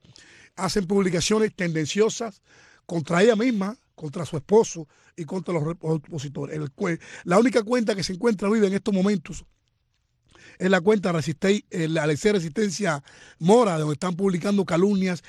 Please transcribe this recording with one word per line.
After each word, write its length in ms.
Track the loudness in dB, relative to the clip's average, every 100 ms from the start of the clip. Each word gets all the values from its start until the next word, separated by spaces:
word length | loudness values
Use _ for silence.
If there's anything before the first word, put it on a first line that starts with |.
| _ -20 -20 -20 -20 -6
hacen 300 | -4 -2 0
publicaciones 680 | 2 2 0 0 2 0
tendenciosas 880 | -2 -4 -2 -2 0 0 0 -10 -12 _ _ _ _ -8
contra 360 | -6 -2 2
ella 140 | 4 4
misma, 400 | 2 0 -4 -8 _
contra 300 | -14 -12 -8
su 120 | -6 -8
esposo 500 | 2 4 4 -2 -16 _ _ -16
y 100 | -8
contra 260 | -8 -4
los 120 | -4
re-, 120 | -4 -6
opositores. 760 | -4 -4 -4 -10 -10 -10 -8 -8
El 160 | -8
cue-, 240 | -6 -4 -4 -8 -12
la 140 | 2 4
única 240 | 4 2
cuenta 300 | 0 0 0
que 80 | -2
se 120 | -4
encuentra 340 | -2 0 0 0
viva 180 | 2 2
en 60 |
estos 220 | 0 0
momentos 500 | 0 2 0 -4 -16 -18 _ _ _ _ _ _ _ _ _ -20 -4
es 120 | 0
la 100 | 2
cuenta 320 | 4 2 2
Resistei-, 520 | -2 -2 -2 0 0 -2
eh, 180 | -4 -2
la 160 | 0
Alexia 280 | 0 0 0
Resistencia 680 | 0 -2 -4 -4 -2 -4 -4 -6 -20 -20 -4
Mora, 360 | 4 6 6 2
donde 160 | -2
están 200 | -2 -4
publicando 500 | -2 0 0 0 0
calumnias 580 | 0 2 2 2 0 -4